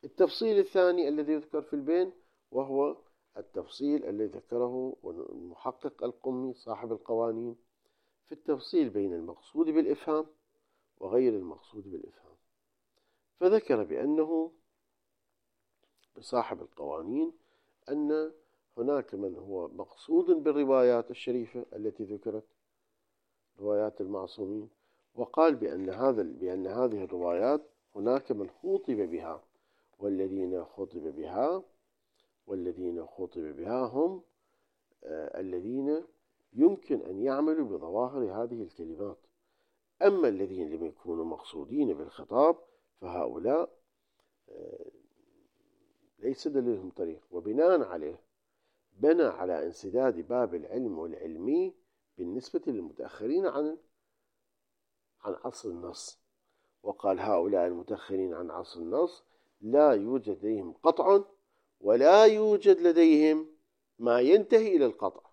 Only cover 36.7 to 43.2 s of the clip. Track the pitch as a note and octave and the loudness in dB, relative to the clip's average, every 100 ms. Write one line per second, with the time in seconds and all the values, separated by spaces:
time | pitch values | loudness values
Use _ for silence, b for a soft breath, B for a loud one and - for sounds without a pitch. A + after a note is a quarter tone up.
36.7 | G4 - B2+ - F#2+ B2 C3+ D#3 D#3 C3 | 4 -4 -6 -4 -4 -2 0 0 0 -2
37.7 | F2+ D#2+ G2 B2 C#3 A2 G2 A#2+ A#2+ F#2 | -6 -6 -4 -4 -4 -6 -4 -8 -8 -12
38.7 | - E2 D#2+ G2+ F2 _ _ _ _ _ | -12 -14 -10 -12 -12 _ _ _ _ _
39.7 | _ _ _ G3 G3 D3 G2 F#2+ F#2 D#2 | _ _ _ 4 4 2 0 -4 -6 -8
40.7 | D#2+ E2 D#2 - E2 E2 D#2 - D#2+ D2 | -6 -10 -10 -10 -6 -6 -8 -12 -14 -8
41.7 | C#3+ C3+ D2+ - - D2 A2+ D3+ E3 - | -2 -2 -2 -8 -14 -4 2 4 2 -4
42.7 | b b _ F2+ F2+ | b b _ -10 -6